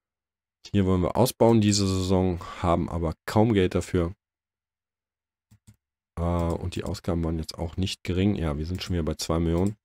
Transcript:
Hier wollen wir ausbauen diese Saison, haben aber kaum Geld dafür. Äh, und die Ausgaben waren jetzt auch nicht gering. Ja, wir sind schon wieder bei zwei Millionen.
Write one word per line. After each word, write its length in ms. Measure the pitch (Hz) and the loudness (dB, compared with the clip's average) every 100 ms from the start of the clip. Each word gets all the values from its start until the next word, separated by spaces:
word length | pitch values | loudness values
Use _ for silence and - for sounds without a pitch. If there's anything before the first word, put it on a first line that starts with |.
| _ _ _ _ _ _ - | _ _ _ _ _ _ -4
Hier 140 | 101 | 0
wollen 180 | 92 92 | 2 2
wir 140 | 87 - | 2 2
ausbauen 440 | 120 - 117 117 | 0 4 4 6
diese 260 | 104 101 98 | 4 4 2
Saison, 540 | 95 92 92 92 85 - - | 0 0 2 2 -2 -8 -4
haben 260 | 90 87 82 | 0 0 0
aber 240 | 85 82 - - | -4 -4 -6 -2
kaum 280 | 107 113 | 2 2
Geld 200 | 101 92 | 4 2
dafür. 400 | 92 - 90 82 - _ _ _ _ _ _ _ _ _ _ _ _ _ _ _ _ _ _ _ - | 0 -2 -2 -2 -6 _ _ _ _ _ _ _ _ _ _ _ _ _ _ _ _ _ _ _ -4
Äh, 40 | |
und 540 | 85 87 85 85 90 - | -2 0 0 -2 -4 -6
die 80 | |
Ausgaben 400 | - 87 - 85 | -6 -6 -4 -2
waren 140 | 82 82 | -2 -4
jetzt 180 | 80 - | -6 -8
auch 180 | 85 - | -8 -4
nicht 260 | 95 - | -4 -4
gering. 300 | - 90 101 | -4 0 2
Ja, 240 | 101 80 73 | 2 -2 -2
wir 80 | 78 | -4
sind 160 | 92 | -6
schon 120 | - | -4
wieder 100 | 87 | -2
bei 100 | 80 | -2
zwei 240 | 78 - 82 | -4 -2 0
Millionen. 380 | 82 85 95 110 | 2 2 0 -4